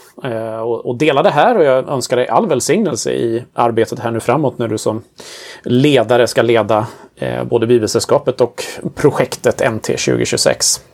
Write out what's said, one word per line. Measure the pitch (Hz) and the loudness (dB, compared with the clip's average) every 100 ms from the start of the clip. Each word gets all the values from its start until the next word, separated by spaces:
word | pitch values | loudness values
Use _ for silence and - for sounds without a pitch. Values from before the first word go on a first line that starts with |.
| - - | -20 -14
eh, | 135 113 113 110 | -8 -8 -8 -6
och, | 113 113 127 | -6 -4 -6
och | 123 | 0
dela | 156 139 | 2 4
det | 180 | 2
här. | 147 190 233 | 4 4 4
Och | |
jag | 147 131 - | 4 2 0
önskar | 139 - 123 | -4 -2 0
dig | 127 | 2
all | 123 214 | 0 2
välsignelse | 135 - 170 196 120 - | 0 0 0 0 -2 -4
i | 131 120 113 117 | -2 -2 -4 -6
arbetet | - 120 113 107 123 | -2 0 0 -2 -2
här | 120 | -4
nu | 113 | -2
framåt | - 135 143 - | 0 0 0 -2
när | 120 | -4
du | 110 | -2
som | - 107 - - - - - - | -4 -4 -8 -20 -20 -20 -18 -12
ledare | - 123 147 135 110 123 117 | -2 2 4 4 4 4 4
ska | - | 2
leda, | 117 117 104 110 113 - - _ | 2 2 2 0 -2 -8 -20 _
eh, | - 123 | -6 -4
både | 123 120 113 | -2 0 2
Bibelsällskapet | 120 107 113 - 160 - 123 | 2 2 -2 0 0 0 0
och | 120 - - - - | -2 -2 -12 -10 -10
projektet | - 143 - 131 - 123 - | 0 0 2 -2 -2 -2 0
N | 127 110 | -2 -2
T | - - | -4 -4
tjugo | - 123 | 0 0
tjugosex. | 117 - - - - - - | 0 0 0 0 -2 -4 -8